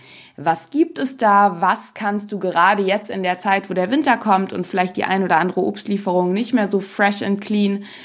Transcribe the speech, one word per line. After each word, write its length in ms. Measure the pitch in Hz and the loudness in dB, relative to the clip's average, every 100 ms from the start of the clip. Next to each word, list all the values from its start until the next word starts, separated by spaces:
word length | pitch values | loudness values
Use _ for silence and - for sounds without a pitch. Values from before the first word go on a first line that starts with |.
| - - - - | -20 -20 -20 -6
Was 320 | 147 165 - | -2 -2 -2
gibt 280 | 285 330 - | 0 0 0
es 200 | 262 277 | -4 0
da? 400 | 220 202 202 170 | 4 6 4 4
Was 340 | 180 220 - | 0 0 -2
kannst 380 | - 214 208 208 | -6 -4 -4 -4
du 80 | 202 | -6
gerade 440 | 185 170 180 208 | -2 2 4 4
jetzt 260 | 190 202 - | 2 0 -2
in 120 | 196 | -4
der 160 | 180 180 | -2 -2
Zeit, 320 | 208 196 196 | 0 0 0
wo 40 | |
der 180 | 185 185 | -2 0
Winter 240 | 269 294 226 | 0 2 0
kommt 380 | 214 190 190 | 2 0 0
und 120 | - 175 | -4 -4
vielleicht 300 | 190 185 190 | -2 -2 -2
die 80 | |
ein 200 | - 190 | -2 0
oder 160 | 185 165 | 2 2
andere 220 | 180 185 | 2 0
Obstlieferung 680 | 180 208 - 202 196 180 180 | -2 -4 -4 -4 0 0 2
nicht 220 | 196 240 | 0 0
mehr 160 | 247 196 | 0 2
so 100 | 202 | 0
fresh 420 | 190 - 202 208 | -2 0 0 0
and 200 | 196 202 | -2 -4
clean 420 | - 208 202 202 202 - | -2 0 2 0 -6 -18